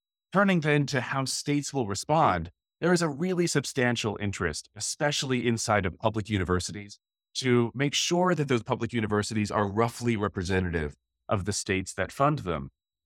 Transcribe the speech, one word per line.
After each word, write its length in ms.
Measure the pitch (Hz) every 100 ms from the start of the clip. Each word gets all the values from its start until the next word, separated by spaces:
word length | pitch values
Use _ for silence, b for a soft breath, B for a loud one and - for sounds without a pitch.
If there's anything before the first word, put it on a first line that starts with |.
| _ _ _
Turning 280 | 185 202 175
then 260 | 151 147 143
to 160 | 131
how 240 | - 135 131
states 480 | - - 143 139
will 120 | 135 104
respond, 640 | 98 - 156 127 90 85 - _ -
there 120 | 170
is 100 | 175
a 60 | 165
really 380 | 135 185 175 170
substantial 720 | 147 - - 123 117 110 98
interest, 500 | 98 - 87 76 -
especially 720 | 101 - - 147 147 139 127 120
inside 380 | 113 - 104
of 140 | 92 85
public 320 | 110 110 104
universities, 680 | 101 90 90 - 104 101 - _ _ _
to 360 | - 131 120 117
make 180 | 123 143
sure 420 | - - 175 180
that 140 | 165 143
those 140 | 123
public 320 | 104 127 117
universities 560 | 120 104 107 104 110 104
are 200 | 117 101
roughly 460 | 98 117 - 120 110
representative 760 | 104 - 87 95 92 82 73 - _ _ -
of 160 | 107
the 80 | 92
states 400 | 98 - 95 92
that 180 | - 92
fund 280 | - 143 147
them. 300 | 92 78 69 - _ _